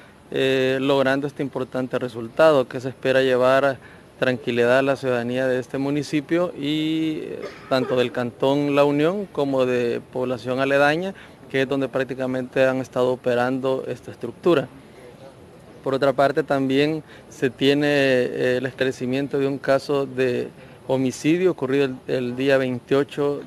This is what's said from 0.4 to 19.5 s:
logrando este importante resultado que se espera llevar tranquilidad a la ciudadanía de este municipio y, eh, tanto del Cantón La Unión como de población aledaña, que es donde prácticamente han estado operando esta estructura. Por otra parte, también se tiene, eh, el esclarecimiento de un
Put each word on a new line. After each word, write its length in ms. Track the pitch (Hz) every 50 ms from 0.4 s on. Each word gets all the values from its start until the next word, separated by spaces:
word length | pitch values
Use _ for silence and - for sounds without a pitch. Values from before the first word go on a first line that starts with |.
| 135 135 131 131 131 131 131 131
logrando 460 | 135 139 139 139 131 131 135 139 143
este 160 | 143 - -
importante 560 | 147 127 - 135 127 117 - 127 131 123 127 120
resultado 680 | 131 120 107 117 113 117 - - 160 160 151 135 123 -
que 100 | - 127
se 100 | 120 135
espera 320 | 123 - - 131 131 131
llevar 560 | 135 131 127 123 127 127 135 135 139 139 127 - - - - - - - - -
tranquilidad 580 | - 127 127 117 - 127 120 120 120 120 127 135
a 40 |
la 120 | 135 139 135
ciudadanía 540 | - 135 127 123 120 117 120 123 127 131 131
de 100 | 123 127
este 200 | 117 - - 135
municipio 760 | 135 143 147 147 139 - 160 151 135 - 165 170 180 180 -
y, 640 | 139 143 143 151 156 156 156 160 160 160 160 156 -
eh, 180 | - - - - - - - - - -
tanto 280 | 139 131 123 - 127
del 160 | 127 123 120
Cantón 640 | - 127 123 120 - - 139 135 139 147 147 143 143
La 80 | 143 143
Unión 420 | 147 143 147 151 165 190 208 196
como 400 | - - 156 143 139 135 131 127
de 340 | 127 123 123 120 120 120 117 - -
población 480 | - 127 127 127 127 117 113 127 127 131
aledaña, 520 | 135 139 139 139 143 147 156 165 185 196 196 - - - - - - -
que 120 | - 135
es 60 | 135 127
donde 200 | 143 135 135 120
prácticamente 800 | - 131 131 127 135 127 131 127 127 131 127 123 - 139 131
han 100 | 131 131
estado 340 | 131 127 - - 127 127 127
operando 720 | 127 123 - 123 120 120 123 127 135 131 127 131 131 131 - -
esta 240 | 123 120 - 127
estructura. 560 | 113 - - 117 117 - - 180 170 139 135 - - - - - - - - - - - - - - - - - - - - - - -
Por 100 | - 135
otra 200 | 131 131 135 139
parte, 320 | 127 135 139 139 139 160 143
también 580 | - 143 135 135 131 131 139 147 151 160 156 - - - - - -
se 200 | - - 143 131
tiene, 380 | - - 135 139 143 147 147 147
eh, 680 | 147 139 135 135 127 123 123 - - - 131 127 123 127
el 80 | 127
esclarecimiento 760 | 131 - - 131 135 127 - 127 123 127 135 143 127 147 139
de 80 | 135
un 100 | 139